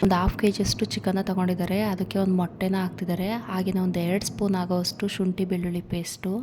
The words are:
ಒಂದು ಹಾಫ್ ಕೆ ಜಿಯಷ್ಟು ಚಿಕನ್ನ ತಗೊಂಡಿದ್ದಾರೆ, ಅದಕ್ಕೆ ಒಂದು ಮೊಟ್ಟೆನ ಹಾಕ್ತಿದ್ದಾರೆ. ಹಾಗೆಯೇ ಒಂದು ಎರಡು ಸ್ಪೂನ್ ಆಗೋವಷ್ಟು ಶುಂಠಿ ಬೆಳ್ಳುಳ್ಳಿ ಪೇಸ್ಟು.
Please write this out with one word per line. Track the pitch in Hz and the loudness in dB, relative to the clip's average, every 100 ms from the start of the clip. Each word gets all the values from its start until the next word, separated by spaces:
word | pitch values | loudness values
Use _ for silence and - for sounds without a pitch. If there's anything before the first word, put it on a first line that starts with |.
ಒಂದು | 196 175 | 4 4
ಹಾಫ್ | 190 - | 4 4
ಕೆ | 208 | 2
ಜಿಯಷ್ಟು | 196 196 - 208 | 2 0 0 -2
ಚಿಕನ್ನ | - - 190 | -2 0 0
ತಗೊಂಡಿದ್ದಾರೆ, | 196 185 185 180 175 190 | 0 0 2 0 0 0
ಅದಕ್ಕೆ | 214 185 185 196 | 0 -2 -2 0
ಒಂದು | 190 | 2
ಮೊಟ್ಟೆನ | 185 170 - 185 190 | 2 0 -2 -2 0
ಹಾಕ್ತಿದ್ದಾರೆ. | 185 - 175 175 190 | -2 -4 -2 -2 -2
ಹಾಗೆಯೇ | 233 202 185 185 185 | -4 -4 -2 0 0
ಒಂದು | 185 175 | 0 0
ಎರಡು | 170 196 - | 0 0 -2
ಸ್ಪೂನ್ | - 202 185 | -2 0 0
ಆಗೋವಷ್ಟು | 180 180 180 202 202 | 0 0 0 -2 -2
ಶುಂಠಿ | - 185 185 185 | 0 0 0 0
ಬೆಳ್ಳುಳ್ಳಿ | 180 175 175 | 0 -2 -4
ಪೇಸ್ಟು. | - 175 165 - 185 214 | -4 -6 -6 -6 -4 -4